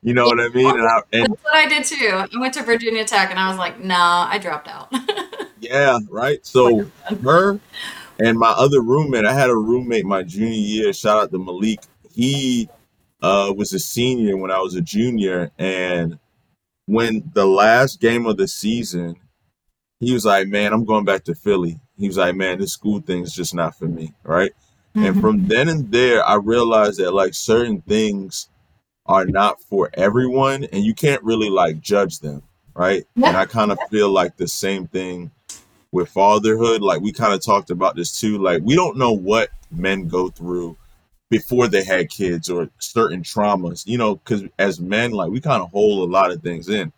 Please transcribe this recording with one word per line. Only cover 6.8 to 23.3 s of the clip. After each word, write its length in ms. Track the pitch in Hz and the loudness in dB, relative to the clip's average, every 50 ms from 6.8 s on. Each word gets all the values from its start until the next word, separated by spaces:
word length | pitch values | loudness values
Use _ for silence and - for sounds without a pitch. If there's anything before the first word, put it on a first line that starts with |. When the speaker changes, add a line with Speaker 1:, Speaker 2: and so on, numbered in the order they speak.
| 101 - _ _ - - | 0 -4 _ _ -10 -8
Speaker 2:
Like, 120 | 214 196 - | -8 -4 2
Speaker 1:
her 360 | 131 151 175 190 202 196 202 _ _ - - - - - - - - - _ | 4 4 4 4 4 0 -2 _ _ -16 -14 -14 -14 -14 -16 -20 -20 -4 _
and 200 | 107 113 113 113 | 2 2 2 4
my 120 | 117 113 | 4 2
other 320 | 107 - 123 143 143 139 117 | 4 4 4 6 6 4 4
roommate, 440 | 113 127 147 156 147 131 117 107 | 4 2 2 2 0 0 0 2
I 80 | 104 127 | 2 2
had 160 | 139 139 127 | 2 2 2
a 60 | 120 | 2
roommate 500 | 113 107 110 120 127 127 120 120 110 95 | 2 2 0 0 -2 0 -2 -2 -2 0
my 160 | 95 98 95 92 | 0 -2 -2 -4
junior 280 | 87 85 98 110 117 113 | -6 -4 -4 -4 -2 -2
year, 400 | 110 104 104 107 107 110 104 98 | -2 -2 -2 -2 0 0 0 -2
shout 240 | - - 107 104 107 | 0 0 2 2 2
out 140 | 104 98 92 | 2 0 -4
to 60 | 92 | -8
Malik. 420 | 92 92 90 90 101 110 110 104 - _ _ _ _ _ _ | -6 -6 -6 -4 -2 -2 -2 -4 -8 _ _ _ _ _ _
He, 540 | - 120 135 139 139 139 127 127 120 113 - - _ _ _ _ _ _ _ _ _ - | -2 -2 0 0 0 0 0 0 0 -2 -4 -10 _ _ _ _ _ _ _ _ _ 0
uh, 300 | 87 98 101 98 101 101 | 2 2 2 2 0 -2
was 160 | 98 104 95 95 | -4 -4 -4 -4
a 40 | 92 | -6
senior 560 | 85 - - 117 120 127 131 123 113 104 98 | -6 -6 -4 -2 -2 -2 0 0 0 0 0
when 140 | 95 95 92 95 | -2 -4 -4 -2
I 80 | 95 | -2
was 140 | 95 95 87 | -2 -4 -4
a 60 | 90 85 | -6 -6
junior, 720 | 82 - 104 117 127 120 110 101 95 92 90 87 80 _ _ | -4 -2 -2 -2 -2 0 -2 -2 -2 -2 -2 -4 -6 _ _
and 600 | 90 95 95 92 90 90 90 87 85 82 82 - _ _ _ _ _ _ _ _ _ _ _ _ _ | -4 -4 -2 -2 -2 -2 -2 -2 -2 -4 -6 -10 _ _ _ _ _ _ _ _ _ _ _ _ _
when 440 | - 101 113 117 117 110 107 - - - | -2 0 0 2 0 -2 -4 -6 -2 0
the 120 | 104 98 | 2 4
last 540 | 95 95 98 101 110 113 120 135 135 - - | 4 6 6 6 6 8 6 4 2 0 2
game 260 | - 113 117 120 117 | 2 2 2 4 0
of 100 | 113 107 95 | 0 0 0
the 100 | 98 95 | 0 -2
season, 680 | - - - 104 113 120 117 98 87 90 87 85 85 _ _ _ _ _ _ _ _ _ _ _ _ _ _ _ _ _ | -2 -4 -4 -2 -2 -2 -4 -6 -6 -6 -6 -8 -10 _ _ _ _ _ _ _ _ _ _ _ _ _ _ _ _ _
he 120 | - 120 127 | -2 0 0
was 100 | 120 107 | 2 2
like, 220 | 110 98 98 95 98 | 2 2 2 2 0
"Man, 240 | 101 104 104 104 104 | -2 -2 0 0 0
I'm 120 | 113 117 | 0 0
going 200 | 104 110 107 104 | 2 0 0 2
back 180 | 98 98 95 - | 2 0 -2 -2
to 100 | - 82 | -8 -10
Philly." 460 | - - 104 101 95 90 85 82 78 _ _ _ _ | -6 -2 0 0 0 0 -2 -6 -8 _ _ _ _
He 100 | 101 101 | -6 -4
was 100 | 90 95 | 0 0
like, 180 | 92 90 90 | 0 0 0
"Man, 220 | 95 95 92 90 90 | -2 -2 -2 -2 -4
this 120 | 98 92 - | -6 -8 -8
school 280 | - _ 104 104 101 | -6 _ -4 -4 -4
thing's 340 | 80 - 92 90 90 85 | -4 -6 -6 -6 -6 -8